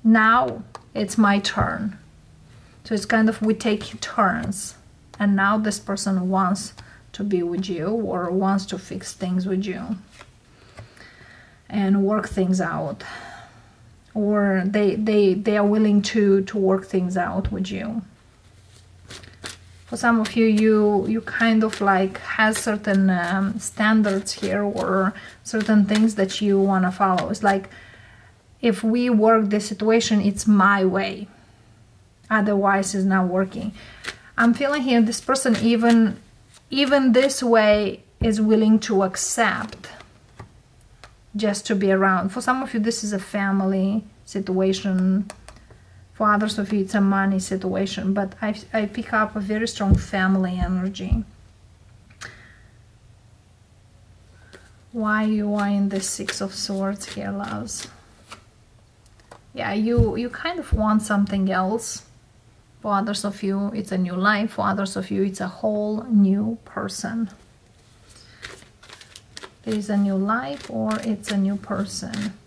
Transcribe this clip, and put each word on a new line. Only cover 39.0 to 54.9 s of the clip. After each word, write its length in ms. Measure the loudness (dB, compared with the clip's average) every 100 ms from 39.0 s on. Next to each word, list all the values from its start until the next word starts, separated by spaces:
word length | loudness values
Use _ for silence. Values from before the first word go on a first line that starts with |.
accept 840 | 2 -2 -6 0 0 0 -8 -12 -18 -20 -20 -20 _ -20 -20 -20 _ _ -20 -20 -20 _ _ -2
just 280 | -2 -2 -2
to 100 | 0
be 160 | 2
around. 380 | 4 4 2 -2
For 100 | -4
some 200 | -2 -2
of 140 | -2
you, 60 | -2
this 240 | -2 -2
is 80 | -4
a 80 | -6
family 840 | -6 -4 0 0 0 0 0 -2 -6 -20
situation. 1080 | -10 -8 -2 0 0 0 -2 0 2 0 -2 -12 -20 -20 -20 -20 -20 -20 -20
For 180 | -2 2
others 260 | 2 0 -4
of 140 | -2
you, 80 | -2
it's 140 | 0
a 60 | 2
money 360 | 2 2 0 -2
situation. 760 | -4 -4 -4 -4 -4 -4 -2
But 220 | -2 -4 -6
I, 140 | -6 -6 -6
I 140 | -6 -4
pick 260 | -6 -4
up 240 | -2 -2 -4
a 40 |
very 280 | -4 -4 -4
strong 280 | -2 2 2
family 600 | 2 -2 0 0 0 -2
energy. 640 | -2 -2 -4 -8 -4 -4 -4 -16 -20 _ -20 -20 -20 -20 -20 -20 -20 -20 -20 -20 -20 -20 -20 _ -20 -20 _ _ _ _ _ _ _ -20 -20 -20 -20 -20 -20 -20 -20 _ _